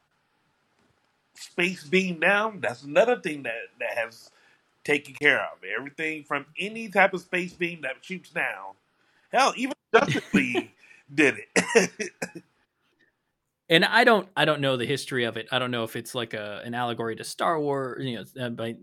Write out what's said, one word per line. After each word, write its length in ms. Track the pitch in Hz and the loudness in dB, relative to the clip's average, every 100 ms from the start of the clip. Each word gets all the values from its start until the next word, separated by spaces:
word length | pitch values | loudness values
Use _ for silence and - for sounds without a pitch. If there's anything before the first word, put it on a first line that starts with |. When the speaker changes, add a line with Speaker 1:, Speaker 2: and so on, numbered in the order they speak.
| _ _ _ _ _ _ _ _ _ _ _ _ _ - | _ _ _ _ _ _ _ _ _ _ _ _ _ -20
Speaker 1:
space 480 | - - 180 180 | -10 -2 -2 -2
beam 360 | 147 185 190 165 | 0 0 2 0
down, 400 | 170 202 220 196 | 2 2 0 -4
that's 220 | 110 120 | -6 -6
another 360 | 139 156 226 233 | 0 4 4 2
thing 240 | 180 147 | -2 -6
that, 100 | 127 113 95 - | -8 -8 -10 -8
that 180 | 117 117 | -6 -4
has 320 | 113 113 - _ _ _ _ _ | -4 -8 -20 _ _ _ _ _
taken 320 | - 147 143 131 | -2 -2 -2 0
care 240 | 147 123 | 2 2
of. 220 | 90 76 92 110 | -2 -8 -8 -8
Everything 460 | 139 139 156 156 | -8 -8 -6 -6
from 220 | 143 143 139 156 | -6 -6 -6 -10
any 300 | 196 220 226 | -8 -8 -2
type 240 | 196 190 | 2 2
of 80 | 185 | 2
space 320 | - 180 180 | -6 -6 -4
beam 280 | 175 170 170 | -6 -6 -6
that 140 | 135 131 | -10 -10
shoots 280 | - 185 - | -12 -14 -10
down. 440 | 165 131 101 98 - _ _ _ _ _ | -6 -4 -6 -12 -18 _ _ _ _ _
Hell, 220 | 233 262 180 | 2 2 2
even 160 | 254 - _ | -6 -8 _
Justice 300 | 226 277 - - | 4 4 -2 2
Speaker 2:
<laughs> 60 | |
Speaker 1:
League 380 | - 247 - - _ _ _ - | 2 2 -2 -6 _ _ _ -4
did 240 | 143 139 104 - - | 4 4 2 -2 0
it. 880 | - 247 185 - 196 - - 170 - | 4 4 4 -2 -10 -8 -12 -12 -20
<laughs> 60 | _ _ _ _ _ _ _ _ _ _ _ - | _ _ _ _ _ _ _ _ _ _ _ 4
Speaker 2:
And 160 | 165 196 | 4 6
I 180 | 214 | 6
don't, 240 | 247 214 180 - | 6 6 2 0
I 80 | 151 | 2
don't 140 | 147 | 2
know 160 | 139 131 | 2 0
the 100 | 120 | 0
history 380 | 139 - 131 | -4 -2 -2
of 140 | 117 110 | -2 -4
it. 100 | 110 | -4
I 60 | 127 | -2
don't 140 | 127 | -2
know 120 | 123 113 | -2 -4
if 100 | 123 | -6
it's 180 | - | -8
like 200 | 127 117 | -6 -6
a, 280 | 110 104 101 120 | -8 -8 -10 -6
an 80 | 120 | -4
allegory 400 | 120 113 113 110 | -2 -2 -4 -6
to 80 | |
Star 360 | 110 - 185 165 | -8 -2 0 0
Wars, 440 | 147 139 131 117 135 | 0 -2 -4 -6 -6
you 120 | 117 | -6
know, 280 | 95 - 123 | -10 -8 -8
uh, 40 | |
by 260 | 117 117 117 | -6 -8 -8